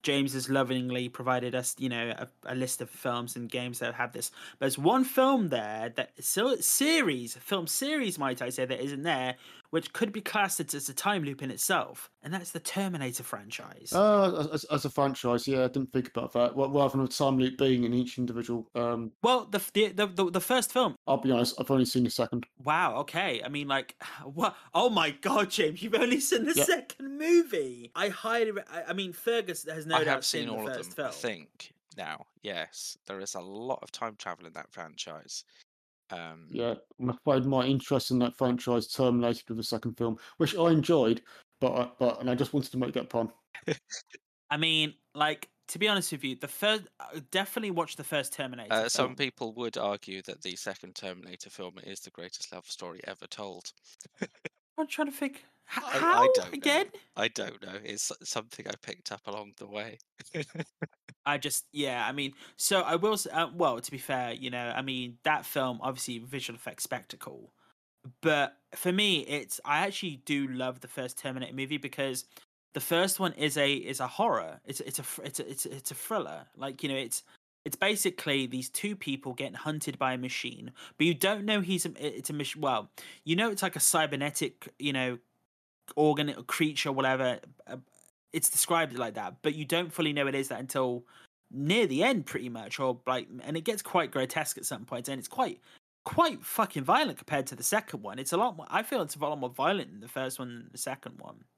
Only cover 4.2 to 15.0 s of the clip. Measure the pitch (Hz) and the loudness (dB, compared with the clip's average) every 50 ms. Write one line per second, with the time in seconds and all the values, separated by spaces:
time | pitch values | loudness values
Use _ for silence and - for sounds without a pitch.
4.2 | 117 - - - - - - _ 139 135 131 143 139 170 233 262 262 254 - - | -8 -8 -8 -12 -18 -18 -8 _ 0 0 0 4 4 6 6 6 4 4 6 6
5.2 | 262 269 277 254 208 165 135 117 107 107 107 110 110 120 117 - - - _ - | 6 6 6 6 4 2 0 0 -2 -2 -4 -4 -4 -4 -2 -4 -6 -6 _ -6
6.2 | - - - 190 220 269 262 - - - - - 269 302 330 330 269 180 143 123 | -4 -2 0 2 2 2 2 2 2 2 4 4 4 4 6 4 4 4 2 0
7.2 | 120 117 - 139 - - 202 190 170 156 - - 262 277 311 302 254 202 180 - | -2 -6 -10 -12 -4 -2 -2 -2 0 -2 -2 -2 0 0 0 0 0 0 0 0
8.2 | 139 135 127 - 127 127 123 - 131 123 131 117 127 139 143 135 147 170 156 131 | -2 -2 0 -2 -4 -4 -2 -2 -2 -2 0 -2 -2 -4 -4 -2 0 0 0 2
9.2 | 127 127 127 - - - - - - - - 165 160 - _ - 226 214 202 220 | 0 -2 -4 -6 -10 -20 -20 -20 -12 -2 -2 -2 -2 -2 _ -2 -2 -2 -2 -6
10.2 | 196 - - 214 202 190 - - 165 - - 143 139 - 135 - - 202 208 190 | -6 -2 2 2 2 2 2 -2 -2 -4 -4 -4 -4 -6 -6 -2 0 0 0 2
11.2 | 156 143 135 135 - 131 113 - - - 190 165 - - - - - - _ _ | 0 -2 -4 -6 -6 -8 -4 -2 0 2 2 2 2 -2 -6 -14 -16 -18 _ _
12.2 | - - 170 190 175 165 - 165 - - - 196 196 190 175 151 139 127 123 - | -8 -6 -6 -6 -6 -8 -10 -8 -8 -4 -2 -2 -2 0 -2 -2 -4 -4 -4 -6
13.2 | 120 - - 101 101 104 - - - - - - - - - 180 202 214 208 202 | -8 -8 -10 -10 -10 -10 -10 -10 -10 -12 -18 -16 -8 0 4 6 8 8 8 8
14.2 | 196 185 180 165 147 156 156 151 - - 151 143 - 143 - - | 8 6 4 2 0 0 0 -4 -2 0 0 0 0 0 2 4